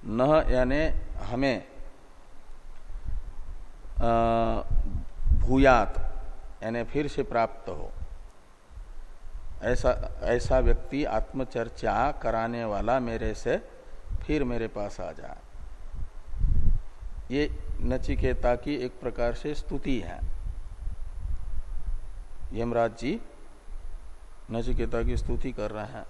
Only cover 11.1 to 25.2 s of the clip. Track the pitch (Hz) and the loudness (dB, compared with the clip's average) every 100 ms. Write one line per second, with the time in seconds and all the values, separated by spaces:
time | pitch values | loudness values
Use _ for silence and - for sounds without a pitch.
11.1 | 110 - 135 131 123 117 - 113 101 131 | 0 -2 -4 -4 -4 -4 -2 -2 2 0
12.1 | - 120 113 113 120 113 101 104 131 120 | 0 -2 0 -2 -4 -4 -2 2 0 0
13.1 | 113 110 107 120 170 - - - - - | -2 -2 -2 -2 -2 -4 -18 -14 -12 -4
14.1 | - - 147 127 120 113 107 101 - 87 | -4 0 0 2 0 -2 -4 -6 -6 -8
15.1 | 80 - - - - - - - - - | -8 -12 -14 -14 -12 -12 -10 -8 -6 -6
16.1 | - - - - - - - - - - | -6 -6 2 6 10 10 8 4 -10 -10
17.1 | - - 127 147 - - - 120 127 - | -10 -2 0 0 -2 -4 0 2 2 0
18.1 | 135 131 123 120 123 - 147 127 - 127 | 2 2 4 4 2 0 -2 -4 -4 -6
19.1 | 117 120 120 151 147 - - - 107 85 | 0 0 0 -4 -4 -2 -2 0 0 -2
20.1 | 87 - - - - - - - - - | -4 -2 -2 -2 -6 -8 -6 -6 -4 -6
21.1 | - - - - - - - - - - | -4 -2 -2 0 0 0 -2 0 -2 -2
22.1 | - - - - 107 117 117 117 107 120 | -8 -8 -6 -6 -2 0 2 2 0 -4
23.1 | 220 - - - - - - - - - | -4 -6 -14 -16 -16 -10 -8 -6 -8 -8
24.1 | - - - - 113 117 120 117 120 117 | -12 -14 -16 -8 -4 0 2 2 2 2
25.1 | 117 | 0